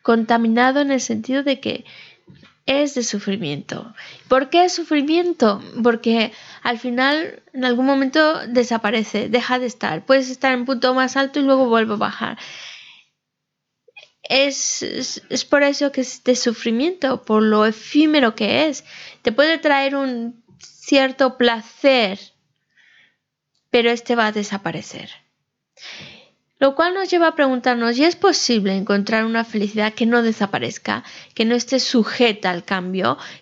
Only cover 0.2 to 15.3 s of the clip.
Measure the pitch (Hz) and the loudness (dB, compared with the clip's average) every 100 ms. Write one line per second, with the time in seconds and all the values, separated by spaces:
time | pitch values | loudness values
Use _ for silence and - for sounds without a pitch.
0.2 | 220 233 226 226 254 269 285 269 - 220 | 2 0 2 2 2 2 0 -2 -2 -6
1.2 | 226 262 285 269 - - - - - _ | -4 -2 -2 -2 -4 -8 -10 -20 -20 _
2.2 | _ - - _ - 269 294 262 226 202 | _ -20 -20 _ -2 0 0 -2 -6 -6
3.2 | 202 196 156 143 - - - - - - | -6 -6 -6 -8 -10 -12 -14 -20 -20 -10
4.2 | - 262 269 339 359 349 330 302 285 330 | 0 0 4 4 4 0 -2 0 2 0
5.2 | 349 339 220 196 - 247 233 233 233 226 | 0 2 2 0 -6 -2 0 2 2 0
6.2 | 214 - - - - 226 254 240 269 302 | 0 -6 -20 -8 -6 -4 -4 -2 0 0
7.2 | 330 - _ 269 254 240 262 277 269 311 | -4 -12 _ -4 -2 0 2 2 2 2
8.2 | 311 320 220 247 233 226 208 226 214 208 | 2 0 -2 0 0 0 0 -2 -2 -4
9.2 | 214 240 233 247 247 - 208 160 - 269 | -2 -2 0 -2 -4 -6 -6 -4 2 2
10.2 | 254 262 269 254 247 254 254 254 254 269 | 2 -2 -2 0 -2 -2 0 2 0 0
11.2 | 269 294 269 269 254 226 220 208 208 - | -2 0 2 4 4 2 2 -2 -4 -4
12.2 | 220 - - - - - - - _ _ | -8 -10 -16 -18 -20 -20 -20 -20 _ _
13.2 | _ _ _ _ _ _ _ - - _ | _ _ _ _ _ _ _ -20 -20 _
14.2 | - 262 277 269 - - - - 262 - | -2 0 0 -2 -6 -6 -6 -8 -8 -12
15.2 | - | -8